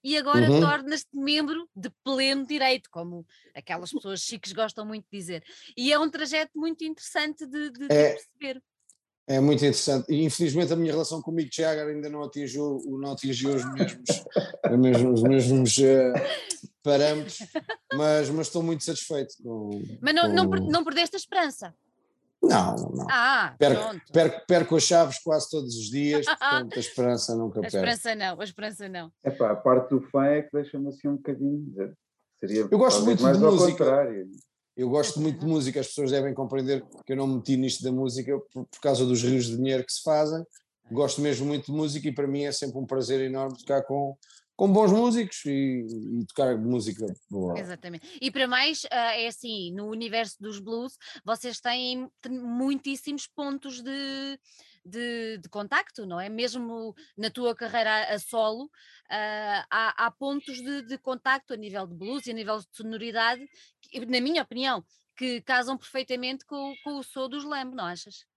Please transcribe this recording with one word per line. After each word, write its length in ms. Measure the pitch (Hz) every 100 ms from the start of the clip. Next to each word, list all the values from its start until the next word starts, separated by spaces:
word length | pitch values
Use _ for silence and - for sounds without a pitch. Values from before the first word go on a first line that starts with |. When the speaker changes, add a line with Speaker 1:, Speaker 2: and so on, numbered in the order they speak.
Speaker 1:
e 140 | 269 302
agora 320 | 277 294 -
Speaker 2:
Uhum. 100 | 294
Speaker 1:
tornas-te 560 | 330 294 269 302 - 277
membro 540 | 277 302 294 330 339 196
de 140 | 190 _
pleno 420 | 262 269 269 277 262
direito, 440 | 294 262 262 _
como 360 | 170 175 175 165 _ _ -
aquelas 360 | - 175 175
pessoas 300 | 294 196 190
chiques 300 | - 226 190
gostam 320 | 196 220 220 214
muito 200 | 214 -
de 60 | 202
dizer. 260 | 175 165 - - - -
E 160 | 254
é 60 | 294
um 100 | 311
trajeto 420 | 294 294 311 311 311
muito 280 | 320 320
interessante 640 | 320 311 - 311 302 302 277
de, 240 | 285 294
de, 180 | 240 277
de 60 |
Speaker 2:
É. 200 | 294 302
Speaker 1:
perceber. 480 | - - _ 277 262 _ _ _ _ _ _ -
Speaker 2:
É 120 | 135
muito 260 | 143 139 143
interessante. 400 | - - 135 -
E, 100 | 151
infelizmente, 480 | 160 - 170 151 160
a 40 | 170
minha 160 | 165
relação 280 | 151 160 160
com 120 | 160
o 20 |
Mick 160 | 165 143 -
Jagger 320 | 160 151 151
ainda 200 | 147 147
não 100 | 147
atingiu, 560 | 143 147 135 135 147 135 143
não 280 | 135 139
atingiu 420 | 143 135 123 135 135
os 100 | 127
mesmos, 400 | 135 - - -
<laughs> 680 | 143 - - - - -
os 60 | 120
mesmos, 420 | 131 120 127 120
os 40 | 123
mesmos, 520 | 135 123 135 123 123
eh, 340 | 135 135 127 123 - - - - - _
parâmetros, 560 | 147 139 147 151 147 - 208 320 - 440 _ 139
mas, 320 | 151 151 143
mas 160 | 156 156
estou 160 | 175
muito 220 | 165 160
satisfeito 500 | - 151 - 151 139 -
com, 400 | 120 113 104 101 - -
Speaker 1:
Mas 140 | 269
não, 180 | 311 339
não 160 | 339 370
per-, 120 | 381
Speaker 2:
com 80 | -
Speaker 1:
não 140 | 330
perdeste 320 | 330 294 339 381
a 20 |
esperança? 560 | - 381 311 - 180 _ _ _ _ _ _ _
Speaker 2:
Não, 360 | - - - -
não. 320 | - 65 -
Speaker 1:
Ah, 460 | 254 247 262 175 127
Speaker 2:
Perco, 240 | 143 113
Speaker 1:
pronto. 300 | - 190 -
Speaker 2:
perco, 320 | 165 160 - -
perco 300 | 175 165 165
as 80 |
chaves 340 | - 170 151 -
quase 260 | 165 156 -
todos 260 | 156 127 117
os 140 | 107
dias, 340 | 135 147 147 147
Speaker 1:
<laughs> 20 |
Speaker 2:
portanto 500 | - 269 294 220 -
a 20 |
esperança 560 | 113 - 123 120 - 117
nunca 260 | 113 107
Speaker 1:
A 20 |
Speaker 2:
perde. 140 | 92 101
Speaker 1:
esperança 360 | - 233 233
não, 260 | 214 190 170
a 40 |
esperança 440 | 202 175 214 196 202
não. 240 | 180 165 _ 139
Speaker 3:
Epá, 280 | - 110
a 20 | 104
parte 340 | 127 127 -
do 120 | 135
fã 220 | - 139 139
é 180 | 147
que 80 | 147
deixa-me 340 | 147 143 139 139
assim 180 | 131 143
um 80 | 143
bocadinho, 480 | 139 131 139 147 143
dizer, 320 | 127 98 - _ _ _ _
seria 200 | 95 107 107
Speaker 2:
Eu 80 | 208
gosto 200 | 254 208
Speaker 3:
talvez 80 | 220
Speaker 2:
muito 120 | 220
de 60 |
Speaker 3:
mais 180 | 226 190
ao 80 | 208
Speaker 2:
música. 260 | 190 175 - 135
Speaker 3:
contrário. 440 | 135 131 104 95 98 _ _ _ -
Speaker 2:
Eu 120 | 127
gosto 320 | 143 147 151
muito 180 | 156 131
de 60 | 151
música, 340 | 156 131 139
as 80 | 127
pessoas 240 | - 135
devem 220 | 139 139
compreender 500 | 135 131 135 131 139 - - -
que 80 |
eu 20 | 135
não 100 | 135
me 80 | 131
meti 200 | - 131
nisto 260 | 131 -
da 120 | 127
música 440 | 127 131 120 127 139 -
por, 140 | 131 -
por 140 | -
causa 240 | 147 127 127
dos 180 | 120
rios 220 | 123 131 120
de 100 | 117
dinheiro 300 | 131 131 127
que 80 |
se 80 | -
fazem. 420 | - 151 151 160 165 _ _ _ _
Gosto 300 | 113 139 139
mesmo 240 | 147 127 143
muito 220 | 147 -
de 40 |
música 340 | 151 156 147 147
e 40 |
para 140 | 135 143
mim 160 | 143
é 80 | 143
sempre 260 | 143 139 127
um 80 | 127
prazer 360 | 131 117 135
enorme 360 | 131 131 135 127
tocar 260 | - 139
com, 340 | 139 139 139 135 _ - _
com 160 | - 196
bons 220 | 196 208
músicos 540 | 208 240 233 202 - 147
e, 400 | 139 135 127 113 113 107 117
e 60 | 104
tocar 320 | - 131 113
música 480 | 113 123 107 98 107 92 _
boa. 260 | 101 90 87
Speaker 1:
Exatamente. 480 | 175 175 175 170 - 339
E 80 | 262
para 200 | 269 254
mais, 360 | 247 285 302 -
ah, 240 | 247 233 226
é 100 | 233
assim, 440 | 226 240 214 175
no 140 | 185 214
universo 460 | 220 226 226 214 -
dos 180 | 208 202
blues, 380 | 196 233 254 - - -
vocês 380 | 190 226 247 226
têm, 480 | 247 247 254 254 254 _
têm 160 | 247 254
muitíssimos 880 | 240 240 269 277 269 269 - 285 -
pontos 540 | - 285 277 277 247
de, 560 | 240 269 277 269 277 269 _ _ _ _ 180
de, 520 | 220 240 233 226 214
de 100 | 170
contacto, 580 | 208 202 302 - - 196
não 140 | 175
é? 80 | 196
Mesmo 680 | 220 240 247 233 226 226 - - -
na 120 | 214
tua 240 | 247 240 233
carreira 340 | 226 233 220
a, 240 | 214 - 208
a 40 |
solo, 500 | - 233 214 220 285 _ - - _
ah, 560 | 208 214 214 214 202 -
há, 340 | 214 220 - 233
há 60 |
pontos 460 | _ 277 285 - 254
de, 200 | 254 285
de 160 | 233 269
contacto 560 | - 254 262 262 _
a 40 | 226
nível 300 | 214 196 190
de 80 | 170
blues 320 | 196 277 240
e 40 |
a 20 |
nível 260 | 226 208 214
de 60 | 185
sonoridade, 760 | - 220 220 233 226 226 247 277 _ _ _
que, 220 | _ 285 233
na 140 | 254
minha 220 | 254 330
opinião, 420 | - 233 262 226 - _ _ -
que 260 | 254 240
casam 360 | - 254 247 269
perfeitamente 640 | - 269 262 254 254 269 _
com, 280 | 285 277 262
com 140 | 294 285
o 60 |
som 260 | 254 269 262
dos 140 | 285
Lamb, 320 | 285 285 262 254
não 100 | 175
achas? 400 | 175 214 - _